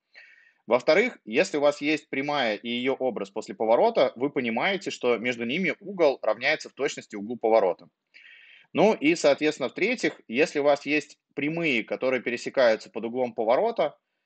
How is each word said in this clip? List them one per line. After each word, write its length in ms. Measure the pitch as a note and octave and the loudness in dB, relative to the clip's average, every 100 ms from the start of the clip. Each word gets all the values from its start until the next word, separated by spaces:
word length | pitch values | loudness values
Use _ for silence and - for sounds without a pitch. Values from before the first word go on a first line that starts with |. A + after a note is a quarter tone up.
| _ - - _ _ _ - | _ -20 -20 _ _ _ 0
Во-вторых, 500 | A#2+ - E3 A#3+ - - | 2 4 2 2 -4 -4
если 320 | A#2+ F#3+ D3+ | -2 0 2
у 40 | |
вас 200 | D3 C#3+ | 0 0
есть 280 | C#3+ D3+ - | -2 -4 -4
прямая 460 | C3+ C#3+ D3 A#2 G#2 | -6 -2 -2 0 -2
и 140 | A#2 | -4
ее 240 | A#2+ C3 | -4 -2
образ 380 | C3 C3 G2+ G2 | -2 -2 -4 -8
после 240 | A2 A2 G#2+ | -8 -10 -4
поворота, 560 | A2 A#2+ A3 G#3+ B2+ A#2 | 2 4 4 4 0 0
вы 140 | C#3+ | -4
понимаете, 640 | C#3+ A#2+ A#2 F3 F#3+ D#3 | -2 -4 -2 -2 -2 -6
что 260 | - B2 A#2 | -4 0 0
между 280 | B2 A#2 A#2 | -2 -4 -4
ними 300 | D#3+ F3 - | -4 -4 -6
угол 400 | E3 G3 D3+ A#2+ | -8 0 2 2
равняется 480 | G#2+ G#2+ C3 D3+ A#2 | -2 -2 -2 -4 -6
в 40 | |
точности 420 | - C#3+ - - G#2 | -6 -6 -6 -12 -10
углу 220 | G#2 A#2+ | -8 -2
поворота. 500 | A2+ A2+ F#2+ E2 - _ _ - - - - - _ | 4 4 4 -2 -10 _ _ -20 -20 -20 -20 -20 _
Ну 200 | B2+ G3 | 2 2
и, 220 | G#3+ C#3+ E3+ | 4 2 2
соответственно, 540 | D3 C3+ D3+ - B2 | 2 2 0 -2 -4
в-третьих, 520 | - G3 B3 D#3+ - - | -2 -2 0 -4 -6 -6
если 320 | A#2 E3+ D3 | -2 0 2
у 40 | |
вас 220 | C#3+ C#3+ C#3 | 2 2 0
есть 320 | D3 - - _ | -4 -4 -14 _
прямые, 500 | - C#3+ E3 E3 A#2+ | -6 -4 -2 -2 -2
которые 380 | G2+ - B2+ B2+ | -2 -4 -2 -2
пересекаются 720 | B2+ A#2+ B2 C3+ A#2+ A2 G2+ | -2 -6 -4 2 4 2 -4
под 140 | A2+ A2+ | -10 -6
углом 280 | B2+ B2 | -4 -4
поворота, 640 | A#2 G#2+ C3+ A3 - D3+ - _ _ | -2 2 2 2 0 -2 -4 _ _